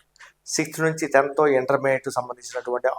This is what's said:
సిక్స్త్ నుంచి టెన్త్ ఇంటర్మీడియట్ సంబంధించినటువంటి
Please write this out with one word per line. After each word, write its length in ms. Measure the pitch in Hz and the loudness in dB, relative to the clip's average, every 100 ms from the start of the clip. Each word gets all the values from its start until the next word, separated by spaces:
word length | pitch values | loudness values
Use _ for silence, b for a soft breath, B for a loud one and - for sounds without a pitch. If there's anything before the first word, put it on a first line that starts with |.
| _ _ b _ - | _ _ b _ -6
సిక్స్త్ 360 | - 151 151 | -4 -4 -2
నుంచి 260 | 160 160 156 | -2 0 2
టెన్త్ 340 | 135 143 147 | 2 4 2
ఇంటర్మీడియట్ 680 | 147 131 127 139 135 131 135 | 4 4 2 0 2 0 -2
సంబంధించినటువంటి 800 | 127 123 123 - 127 123 123 127 | -6 -6 -12 -12 -10 -6 -2 -2